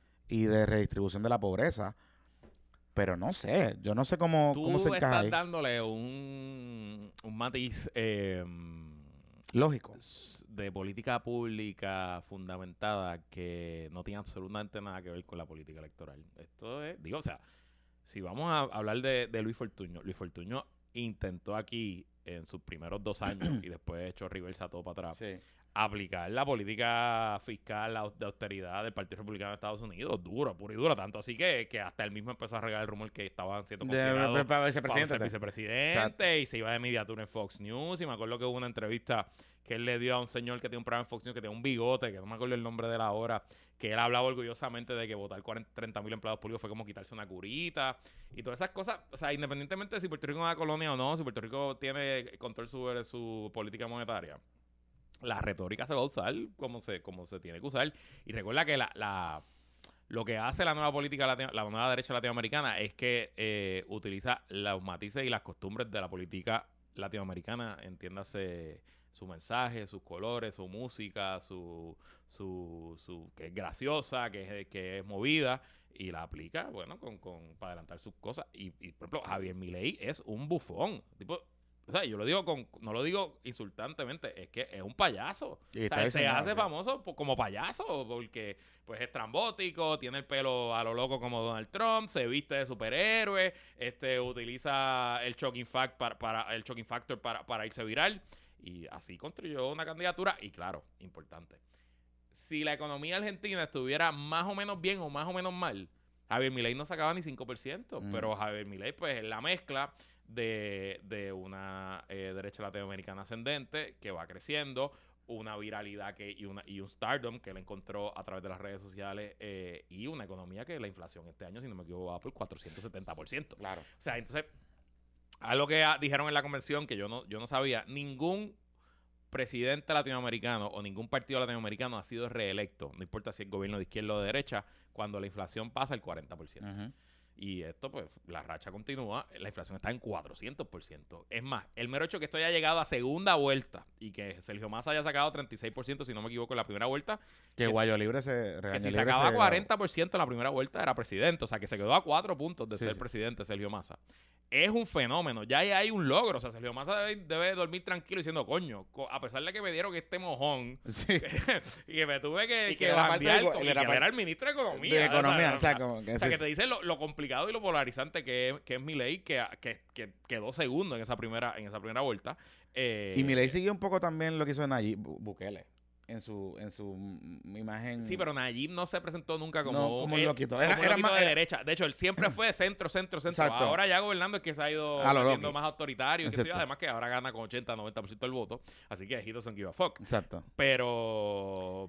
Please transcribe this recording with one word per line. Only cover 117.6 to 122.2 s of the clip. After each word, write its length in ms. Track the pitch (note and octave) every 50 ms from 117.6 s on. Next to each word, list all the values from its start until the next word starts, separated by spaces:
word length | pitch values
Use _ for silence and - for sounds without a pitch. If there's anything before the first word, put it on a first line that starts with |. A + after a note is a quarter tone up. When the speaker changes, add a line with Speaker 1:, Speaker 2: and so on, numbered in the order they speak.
| F#2 - G2+ F#2+ - - G2 G2+ G2+ G#2 -
Speaker 2:
a 60 | - G2
través 180 | G2 F#2+ F#2+ F2+
de 60 | F#2+
las 100 | F#2 F#2
redes 200 | F#2+ G2 G2 F#2 G2
sociales, 540 | G2 F#2 G2 G2 G2 G2 G#2 G#2+ G2+ - -
eh, 460 | G#2+ G#2 G2 F#2+ F#2 F2+ E2+ - - _
y 180 | F2 F#2+ A2+
una 180 | D3 D#3+ C#3 G#2
economía 400 | F2+ F#2+ F#2 F#2 F2+ F#2 G#2 B2+
que 120 | D#3+ E3+ C#3
la 80 | G#2+
inflación 400 | G2+ F#2 G2 E2+ E2 - F2 E2 E2+
este 180 | D#2 - -
año, 160 | F2 G2 A#2+ C3
si 40 |
no 80 | B2+ G2+
me 80 | F2+ F2
equivoco, 280 | E2 F2 F2+ F2+ F2 F2
va 80 | F2